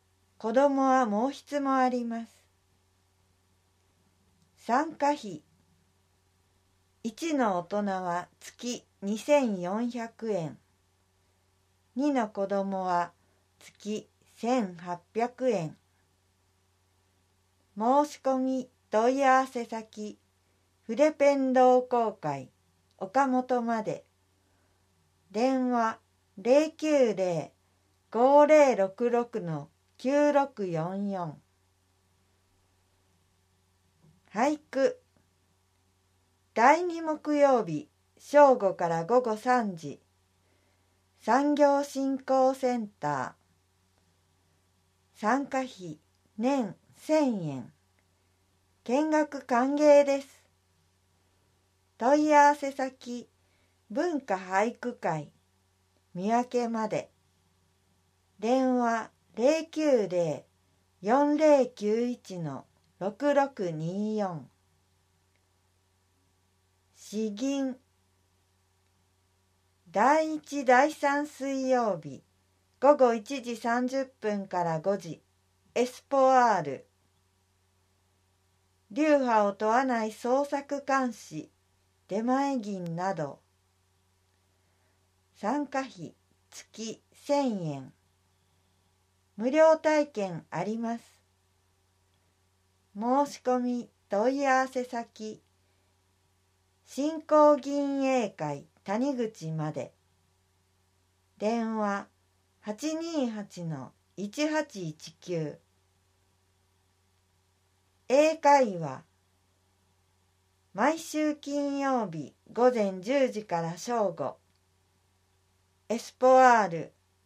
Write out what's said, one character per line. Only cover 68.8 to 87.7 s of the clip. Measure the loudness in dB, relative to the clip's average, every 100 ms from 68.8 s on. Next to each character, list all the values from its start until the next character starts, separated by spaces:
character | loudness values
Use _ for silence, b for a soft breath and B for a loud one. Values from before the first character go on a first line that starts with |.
| _ _ _ _ _ _ _ _ _ _ _
第 | 0 4 4 0 -4
一、 | -8 -4
第 | 4 4 4
三 | 2 -2 -2 -4
水 | -8 -6 -4 0
曜 | 0 0 -4
日、 | -8 -16 _ _ _ _ _ 0
午 | 4 6
後 | 4 2
一 | -6 -10
時 | -8 -6
三 | -4 -2 -2
十 | -4 -6 _
分 | -6 -6 -6
か | -4
ら | -2 -2
五 | -2 -4
時、 | -4 -16 _ _ _ _ _
エ | -4 -4
ス | -6
ポ | -4 2 4
ワ | 4 4 2
ー |
ル。 | -4 -10 -14 _ _ _ _ _ _ _ _ _ _ _ _ _ _ _ _ _ _ _ -10
流 | 0 2 4
派 | 4 2 2
を |
問 | 0 0
わ | 2
な | 2 -2 -4
い |
創 | -6 -2 0 0
作 | -4 -6 -8 -2
漢 | -2 -2
詩、 | -6 -14 -16 -16 _ _ _ _ _ -8
出 | -6
前 | -2 -2 -2 -4
吟 | -6 -10 -8 -6
な | -4 -4
ど。 | -8 -10 _ _ _ _ _ _ _ _ _ _ _ _ _ _ _ _ _ _ _ _
参 | -4 -4 -4
加 | -6
費、 | -8 -12 -18 -18 _ _ _
月 | -20 -20 -14 -14 -14 _
千 | _ -4 0 0 -2
円。 | -6